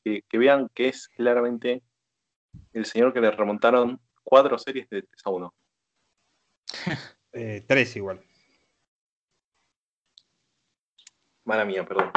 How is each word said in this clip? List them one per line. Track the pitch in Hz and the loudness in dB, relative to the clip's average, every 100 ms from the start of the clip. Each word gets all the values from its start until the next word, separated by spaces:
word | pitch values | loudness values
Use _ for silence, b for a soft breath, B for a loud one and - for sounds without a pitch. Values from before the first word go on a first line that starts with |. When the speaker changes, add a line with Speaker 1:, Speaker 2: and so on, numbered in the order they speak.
Speaker 1:
que, | 107 104 - | -6 -6 -4
que | 117 | 2
vean | 131 139 127 | 4 4 0
que | - 127 | -2 -4
es | - - | -4 -12
claramente | - 120 120 120 117 123 127 - _ _ _ _ _ _ - - | -2 0 2 0 -4 -4 -6 -8 _ _ _ _ _ _ -20 -12
el | 113 | -10
señor | 107 113 123 | -4 2 2
que | 127 | 4
le | 110 | 2
remontaron | 104 104 104 120 123 120 127 _ _ | 2 -2 2 2 4 2 -4 _ _
cuatro | - 135 139 120 | 4 6 6 0
series | - 131 - | -4 -10 -10
de | 101 | -12
tres | - _ | -12 _
a | 101 | -8
uno. | 92 87 - _ _ _ _ _ _ _ _ _ _ - | -6 -8 -16 _ _ _ _ _ _ _ _ _ _ -16
Speaker 2:
<laughs> | - 175 123 - _ _ 120 | -12 -8 -10 -12 _ _ -12
Eh, | 113 104 - | -10 -10 0
tres | 135 110 107 | 2 2 -2
igual. | 98 92 _ _ _ _ _ _ _ _ _ _ _ _ _ _ _ _ _ _ _ _ _ _ _ _ _ _ _ _ - _ _ _ | -10 -10 _ _ _ _ _ _ _ _ _ _ _ _ _ _ _ _ _ _ _ _ _ _ _ _ _ _ _ _ -20 _ _ _
Speaker 1:
Mala | 110 110 | -2 -2
mía, | 104 95 | 0 -2
perdón. | 87 95 85 | -4 -6 -6